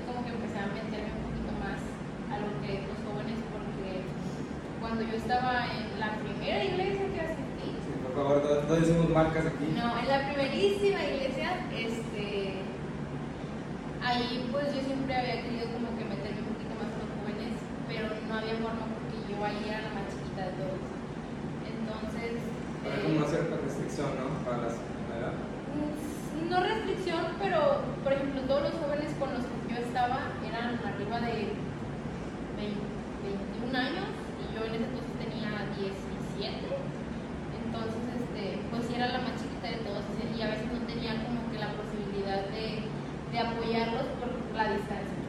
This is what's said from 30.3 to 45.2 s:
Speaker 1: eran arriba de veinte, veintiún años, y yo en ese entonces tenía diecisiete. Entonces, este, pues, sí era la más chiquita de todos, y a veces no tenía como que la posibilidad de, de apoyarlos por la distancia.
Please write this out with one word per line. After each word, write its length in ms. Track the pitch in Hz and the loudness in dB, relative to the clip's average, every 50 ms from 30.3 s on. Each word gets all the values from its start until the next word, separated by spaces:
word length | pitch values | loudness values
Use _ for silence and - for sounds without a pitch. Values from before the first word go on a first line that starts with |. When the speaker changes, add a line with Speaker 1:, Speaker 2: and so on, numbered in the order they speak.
| 254 - - | -2 -4 -4
Speaker 1:
eran 320 | 226 220 233 240 240 247 226 - | -2 -2 0 0 0 0 0 -2
arriba 340 | 196 196 196 202 208 233 233 233 | -2 -2 -2 -2 0 0 0 2
de 80 | 233 214 214 202 196 208 - - - - - - - - - - - - - - - - - - - - | 2 2 0 0 0 -2 -2 -2 -4 -4 -4 -4 -4 -4 -4 -4 -4 -4 -4 -6 -6 -6 -6 -6 -4 -4
veinte, 320 | 208 208 208 208 202 202 - 220 - - - - - - | -2 -2 -2 -2 -2 -2 -2 -4 -4 -6 -6 -6 -4 -4
veintiún 500 | 202 202 202 196 - - 208 233 240 233 | -2 -2 -2 -2 -4 -4 -2 -2 0 0
años, 320 | 247 262 269 339 370 381 - - - - - - - | 0 0 0 0 -2 -2 -4 -4 -6 -6 -6 -6 -6
y 60 | - - - | -6 -4 -4
yo 60 | 220 220 | -4 -2
en 80 | 220 226 226 | -2 -2 -2
ese 80 | 226 | -2
entonces 280 | 226 233 226 - - - - | -2 -2 -4 -4 -6 -4 -4
tenía 320 | - 226 220 220 214 214 214 208 196 196 202 | -4 -4 -4 -2 -2 -2 -2 -2 -2 -4 -2
diecisiete. 960 | 196 196 196 190 - - - 196 190 - - - - 208 220 - - - 254 269 277 269 277 - - - - - - - - - - - - - - 233 | -2 -2 -2 -2 -4 -4 -6 -4 -4 -4 -4 -4 -4 -4 -2 -4 -4 -2 -2 -2 -2 -2 -4 -4 -4 -4 -4 -4 -4 -4 -6 -6 -6 -4 -4 -4 -2 -2
Entonces, 360 | 226 226 226 226 226 233 247 240 247 247 240 | -2 -2 -2 -2 -2 -2 -2 -2 -2 -2 -2
este, 400 | 240 226 220 214 202 190 196 190 - - | -2 -2 -2 -2 -2 -2 -2 -2 -4 -2
pues, 160 | 233 233 240 | -2 -2 0
sí 80 | 240 247 | 0 0
era 140 | 247 247 247 | 2 2 2
la 100 | 247 254 254 | 2 0 0
más 80 | - - - | 0 -2 -2
chiquita 260 | - - - - - 233 | -4 -4 -4 -4 -4 -4
de 140 | 233 226 | -4 -2
todos, 220 | 220 208 202 202 208 - 214 | -2 -2 -2 -2 -2 -2 -2
y 260 | - 233 226 226 226 | -2 -2 -2 0 0
a 60 | 220 214 220 | 0 0 0
veces 120 | 220 233 233 | 0 0 -2
no 80 | 240 240 233 | -2 -2 -2
tenía 320 | 220 226 226 226 220 220 226 226 | -2 -2 -2 0 0 0 0 0
como 240 | 233 233 233 226 226 | 0 0 0 0 -2
que 80 | 226 214 | -2 -2
la 160 | 208 202 202 | -2 -2 -2
posibilidad 720 | 208 208 214 208 208 202 196 202 202 196 190 196 196 196 - - | -4 -4 -2 -2 -2 -2 -2 -2 0 0 0 0 0 0 0 -2
de, 320 | 220 220 220 226 233 220 220 - - - - - - - - | -2 -2 -2 -2 -2 -2 -2 -4 -4 -4 -4 -6 -6 -4 -2
de 40 | - 233 | 0 0
apoyarlos 640 | 226 226 226 233 226 226 226 226 226 226 226 247 254 254 - - | 0 0 0 0 0 2 4 4 4 2 2 0 0 0 -2 -2
por 80 | 247 240 - 240 - - - | -2 -2 -2 -2 -4 -4 0
la 160 | 220 214 208 | 2 2 2
distancia. 460 | 202 202 - - 208 202 - - - - | 2 0 0 -2 -2 -2 -2 -2 -4 -4